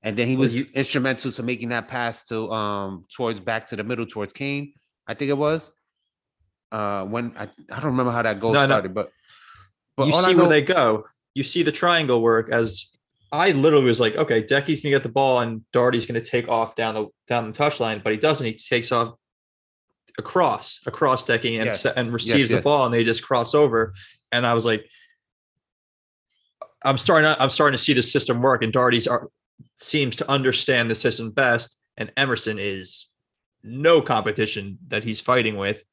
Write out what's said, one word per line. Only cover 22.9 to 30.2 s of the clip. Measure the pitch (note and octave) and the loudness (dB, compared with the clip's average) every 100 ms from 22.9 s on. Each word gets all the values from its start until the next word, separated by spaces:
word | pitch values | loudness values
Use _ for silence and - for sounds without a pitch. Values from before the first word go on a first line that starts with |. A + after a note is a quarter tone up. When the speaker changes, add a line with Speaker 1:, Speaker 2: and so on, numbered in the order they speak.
Speaker 2:
they | A#2 | 2
just | A2+ A2+ | 0 -2
cross | - B2+ A#2 | -2 -2 2
over. | D3+ D3 A2+ A2 G2 - _ _ | 2 4 2 -2 -6 -20 _ _
And | A#2+ B2 | -2 0
I | A#2 | 2
was | A2+ | 2
like, | A2 - _ _ _ _ _ _ _ _ _ _ _ _ _ _ _ _ _ - _ | -2 -4 _ _ _ _ _ _ _ _ _ _ _ _ _ _ _ _ _ -20 _
"I'm | C3 C3+ | -2 0
starting | - E3 D#3 | 4 4 4
to, | D3+ | 4
I'm | C3+ | 0
starting | - D3 B2+ | 4 2 2
to | |
see | - | 2
the | C3 | 2
system | A#2+ C#3+ - A#2+ | 2 0 0 0
work." | C3 B2 | 2 2
And | A2 | 0
Doherty's | B2+ B2 A#2+ A2+ | 2 2 2 0
are, | A#2+ - _ _ _ - _ | -2 -4 _ _ _ -20 _
seems | - D3+ C3+ | -4 -2 -2
to | - | -4